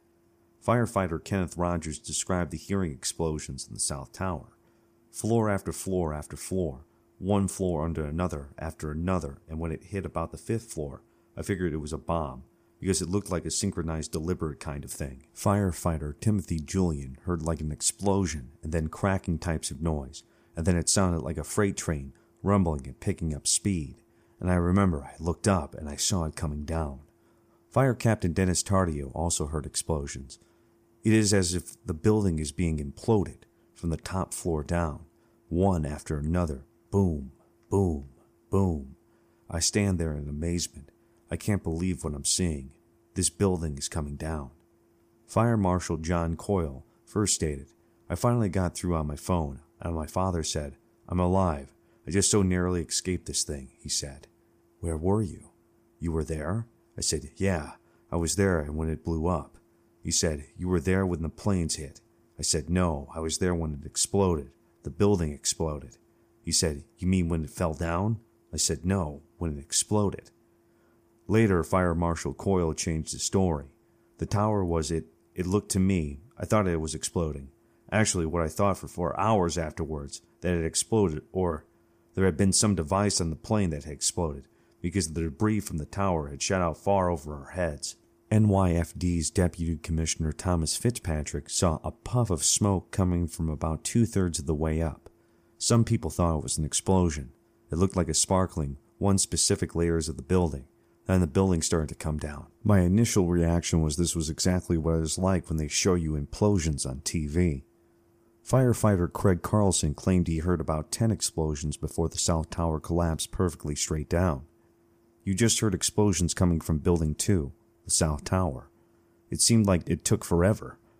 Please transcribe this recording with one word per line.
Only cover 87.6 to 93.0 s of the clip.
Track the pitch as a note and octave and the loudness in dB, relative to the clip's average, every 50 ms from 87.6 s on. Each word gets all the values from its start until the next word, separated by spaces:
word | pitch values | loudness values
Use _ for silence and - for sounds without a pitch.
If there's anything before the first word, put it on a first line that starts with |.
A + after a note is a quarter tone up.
| F2 D#2+ D2 C#2 - - - - _ _ _ _ _ _ | -2 -2 -2 -6 -8 -12 -12 -14 _ _ _ _ _ _
N | G#2+ G#2+ A2 | 4 4 6
Y | G#2 F#2+ F#2+ F#2+ F2+ | 6 6 6 4 4
F | E2 E2+ E2 - - | 4 2 0 -2 -2
D's | D#2+ E2+ F2 F2 E2+ D#2 - | -2 0 2 2 0 0 0
Deputy | - G2 F2+ E2+ - - E2+ E2 E2 | 2 2 2 2 2 -2 -2 -2 -2
Commissioner | D#2 - - E2 D#2+ D#2+ D#2 - - D#2+ D#2 | -4 -4 -2 0 0 0 0 -2 -2 -2 -2
Thomas | D2+ - - F#2 F2+ E2 D#2+ D2+ - | -2 -2 0 0 2 2 2 0 -2
Fitzpatrick | - - A#2+ B2 - - F2 D#2 D2+ D2 - - D2 - - | 0 -2 -2 -2 -2 -4 -4 -2 -2 -4 -4 -6 -8 -8 -6
saw | - - G2 F2 D#2+ - - | -2 0 2 2 2 0 -4
a | D#2+ | -8
puff | - _ - - - B2+ A#2 F#2+ | -8 _ -8 -2 0 0 2 2
of | F2+ D#2 - | 0 0 0
smoke | - - - G#2+ G2+ G2 F2+ - _ | 0 2 2 4 4 4 2 0 _
coming | - - | 0 2